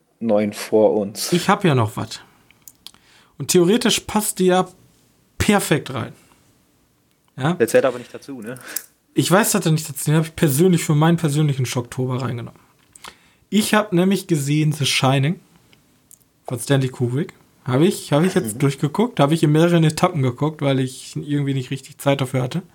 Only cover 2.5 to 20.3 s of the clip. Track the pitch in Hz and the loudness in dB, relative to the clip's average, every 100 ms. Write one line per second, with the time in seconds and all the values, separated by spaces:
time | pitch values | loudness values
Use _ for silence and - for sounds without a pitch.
2.5 | _ - _ - _ _ _ _ - 139 | _ -20 _ -20 _ _ _ _ -14 0
3.5 | 180 170 233 226 - - - 208 - 185 | 2 4 4 2 -2 -2 -4 -2 0 2
4.5 | 180 180 - _ _ _ _ _ - - | 2 0 -8 _ _ _ _ _ -6 0
5.5 | 208 190 151 - 131 113 - _ _ _ | 0 2 -2 -2 -8 -10 -12 _ _ _
6.5 | _ _ _ _ _ _ _ _ - 139 | _ _ _ _ _ _ _ _ -6 -4
7.5 | 175 113 127 135 123 117 117 - 131 107 | 0 4 4 2 -2 -12 -18 -16 -14 -12
8.5 | 127 - - - _ _ - 131 185 226 | -14 -12 -14 -14 _ _ -2 2 2 2
9.5 | 208 170 156 - - - 156 160 - 160 | 0 0 0 -2 -8 0 0 0 0 0
10.5 | 135 185 165 - 147 160 170 156 143 151 | 4 4 4 2 2 4 2 2 0 0
11.5 | 135 123 131 123 - 127 127 131 117 117 | 0 -2 -4 -6 -6 -4 -4 -6 -8 -10
12.5 | - _ _ _ _ - - _ _ - | -18 _ _ _ _ -20 -20 _ _ -4
13.5 | 202 208 208 208 170 185 196 - 156 139 | -2 2 0 0 0 2 0 -2 -4 0
14.5 | 151 156 - 131 - 131 139 135 190 _ | 0 0 0 -2 0 2 2 0 -4 _
15.5 | _ _ _ _ _ _ - _ _ - | _ _ _ _ _ _ -20 _ _ -12
16.5 | 123 - 139 131 - 120 127 - - _ | -10 0 0 0 -2 -4 -2 -6 -10 _
17.5 | _ - 127 175 208 - 147 185 185 113 | _ -2 2 2 0 -2 2 2 0 -2
18.5 | 107 139 139 147 - 240 - 143 165 151 | -2 -2 0 -4 0 -2 2 2 4 2
19.5 | 151 170 170 156 156 180 170 131 | 4 4 4 4 2 0 0 -2